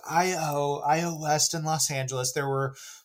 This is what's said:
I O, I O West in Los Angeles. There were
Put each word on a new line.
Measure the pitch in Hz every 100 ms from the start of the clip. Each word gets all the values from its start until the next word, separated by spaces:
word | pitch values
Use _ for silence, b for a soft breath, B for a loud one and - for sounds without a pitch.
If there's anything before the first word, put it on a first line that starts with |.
| -
I | 165 185 175
O, | 160 147 143 143 147
I | 160
O | 170 160
West | 156 151 -
in | 165
Los | 156 156 -
Angeles. | 139 131 131 127
There | 151 139
were | 135 135 131 B B